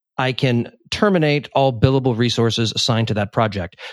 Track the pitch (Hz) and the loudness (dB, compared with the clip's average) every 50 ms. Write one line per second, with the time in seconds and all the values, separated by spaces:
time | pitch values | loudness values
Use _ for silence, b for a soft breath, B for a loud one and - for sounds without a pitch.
0 | _ _ - - 131 131 123 - 139 127 120 120 - - - _ _ - - - | _ _ -6 -4 -4 -2 -2 0 0 0 0 0 -2 -4 -10 _ _ -10 -2 0
1 | 214 208 185 170 156 147 147 147 - - - 139 135 135 123 107 139 131 135 135 | 2 2 4 2 2 2 0 -2 -4 -2 0 2 2 2 2 2 2 4 4 2
2 | 127 131 117 110 123 113 - 117 117 113 107 117 113 104 - - - - 113 113 | 2 0 0 2 0 0 0 0 0 0 0 0 -2 -2 -2 -4 -2 0 0 0
3 | 113 - 107 107 101 - - 120 113 107 98 98 87 - - B B B | 0 0 -2 -4 -4 -2 -2 -2 -2 0 -2 -6 -8 -8 -12 B B B